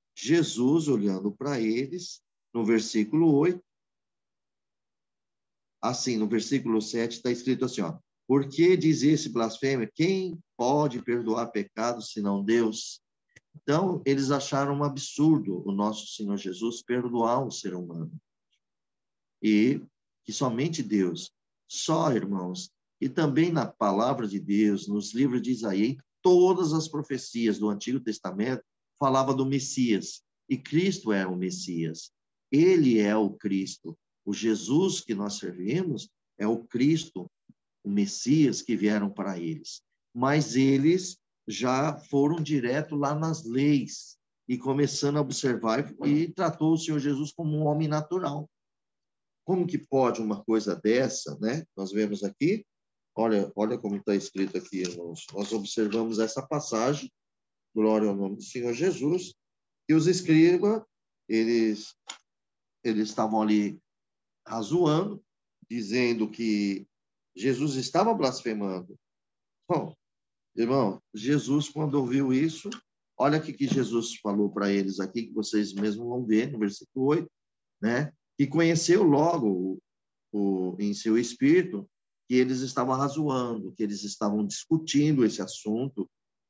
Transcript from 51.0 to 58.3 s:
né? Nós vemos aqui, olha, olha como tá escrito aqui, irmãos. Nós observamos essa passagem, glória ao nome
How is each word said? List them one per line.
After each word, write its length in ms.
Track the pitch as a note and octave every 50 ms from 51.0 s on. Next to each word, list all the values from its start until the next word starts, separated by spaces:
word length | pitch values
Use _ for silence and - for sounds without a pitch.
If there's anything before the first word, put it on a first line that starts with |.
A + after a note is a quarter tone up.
| C3+ B2 - - - D2 D2 -
né? 240 | G#2 A2 C3 D#3+ D#3+ - _
Nós 160 | G2 G2 F#2+
vemos 320 | G2 G#2+ G#2+ G2+ G2+ G2 -
aqui, 420 | - - - C#3 E3+ G#3 A3 - _ _ _ _ _ _ _ _ _ -
olha, 340 | G#2 A2+ A2+ A2 G2+ G2+ - -
olha 220 | G2+ G#2+ A2 A#2+ A2
como 220 | - G2+ G2+ G2
tá 140 | - A2 G2+
escrito 420 | G2 F#2+ - - F#2+ G2 F#2 - F2+
aqui, 240 | F2 - G2 F#2 F2+
irmãos. 440 | F2 F2 F2 E2+ E2+ E2+ - - - -
Nós 180 | G2 G2+ G#2 A2
observamos 680 | G#2+ G2+ G2+ - A#2 A2 G#2 G#2+ A2+ A2+ A2+ A2 G#2+
essa 260 | A2+ A2 - C3+ C3
passagem, 640 | - D#3 D3 - - A#2+ A2 A#2 C3 D3 D3 C4 - _ _ _ _ _ _ _ _ _ _ _ _ -
glória 340 | A2 G#2+ A2 A2 G#2+ G#2+ G#2
ao 60 | G2
nome 220 | G2 G2+ F#2+